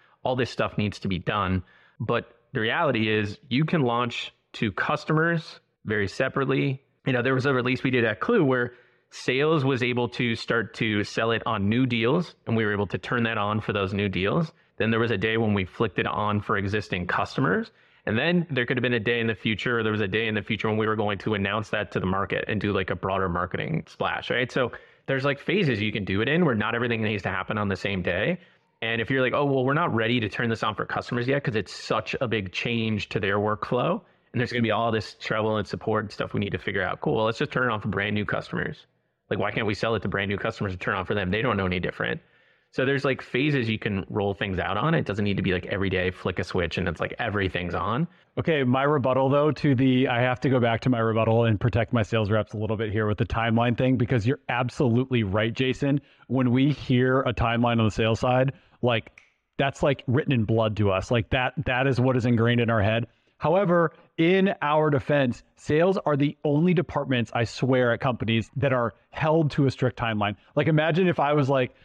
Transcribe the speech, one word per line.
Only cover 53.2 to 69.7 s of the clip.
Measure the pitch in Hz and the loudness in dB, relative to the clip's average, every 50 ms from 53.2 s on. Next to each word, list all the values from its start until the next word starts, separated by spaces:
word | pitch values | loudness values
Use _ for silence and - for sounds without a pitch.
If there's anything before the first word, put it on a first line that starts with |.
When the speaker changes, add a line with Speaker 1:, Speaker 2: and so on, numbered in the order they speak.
| 120 - | -2 -2
Speaker 2:
timeline | - 113 113 117 113 117 120 123 113 - | 0 -2 0 2 2 2 2 2 2 2
thing, | 131 127 131 | 2 2 2
because | 117 123 - 131 117 98 | 2 2 0 0 0 2
you're | 120 139 - _ - | 0 -2 -2 _ -4
absolutely | 127 120 127 120 - - 151 120 113 123 131 - 127 117 | -2 -2 -2 -4 -2 0 0 2 2 2 0 2 0 0
right, | 107 95 95 107 110 117 113 | 0 2 0 0 0 0 0
Jason. | - 131 131 123 - 143 139 135 - - _ _ _ - - | 0 0 0 0 0 0 0 0 0 -2 _ _ _ -10 -4
When | 117 131 127 123 | -2 0 2 2
we | 117 131 135 151 | 4 4 4 2
hear | 135 - - - 127 123 127 127 127 139 | 2 -2 -2 0 2 4 4 4 4 2
a | 135 127 117 | 2 0 -2
timeline | - 123 117 117 117 120 120 117 117 | 0 0 0 2 2 2 2 4 4
on | 110 | 2
the | 110 | 2
sales | - - 113 110 113 - | 2 2 0 0 2 0
side, | - 127 123 127 131 139 - - _ _ _ - | 2 2 2 4 2 0 -2 -6 _ _ _ -4
like, | - 123 117 110 - - _ - _ _ _ _ _ _ _ - | -2 0 0 0 -2 -6 _ -20 _ _ _ _ _ _ _ -2
that's, | 139 135 - - 180 | -2 -2 0 0 0
like, | 147 139 - - - | 0 0 0 0 0
written | 117 147 - - 139 | 0 0 2 2 0
in | 117 107 | 0 2
blood | 101 113 113 113 110 104 101 | 2 2 2 2 0 2 2
to | 104 98 | 2 2
us. | 92 95 - - | 2 0 0 0
Like, | 127 117 - - | 0 0 0 0
that, | - 131 127 127 - 160 123 135 | -2 0 0 -2 -2 -4 -4 -2
that | 127 123 131 | 0 0 2
is | 139 123 120 | 2 2 2
what | 123 131 123 127 | 2 2 2 2
is | 110 | 2
ingrained | 123 120 110 113 120 120 120 | 2 2 4 4 4 4 2
in | 117 113 | 2 2
our | 117 110 | 2 2
head. | 98 107 110 117 120 - _ _ _ _ _ - | 2 2 2 0 -2 -4 _ _ _ _ _ -4
However, | - 151 170 196 202 170 180 170 165 151 - - - _ _ - | 0 2 2 2 4 4 4 4 2 2 -2 -6 -20 _ _ 2
in | 165 170 185 190 190 196 - - | 2 4 4 4 4 2 0 0
our | 147 147 151 156 156 151 | -2 0 2 4 4 4
defense, | 143 131 - - 147 143 135 120 113 - - _ _ _ | 2 0 2 2 2 2 2 2 0 -4 -10 _ _ _
sales | - - 147 156 170 196 190 202 - | -4 0 2 4 4 4 2 0 0
are | 156 147 | 0 2
the | 135 147 151 - _ - | 2 2 0 0 _ -2
only | 151 143 147 170 180 175 | 0 2 4 4 4 4
departments, | 180 - - - 147 143 135 131 120 113 - - | 2 0 0 -2 -4 -2 0 0 0 0 -2 0
I | 120 117 | -2 -2
swear, | - - - 135 127 131 127 123 120 | -2 -2 -4 0 2 4 4 4 2
at | 117 110 | 2 0
companies | - 131 117 - - 107 113 113 107 - - | 0 -2 -2 -2 -2 0 0 0 0 -2 -4
that | 131 139 139 | -2 0 0
are | 135 123 120 110 - _ _ _ | 2 2 0 -2 -4 _ _ _
held | - - 151 160 156 165 160 135 | -8 -4 0 2 4 4 2 2
to | - - 139 | 2 2 2
a | 127 | 2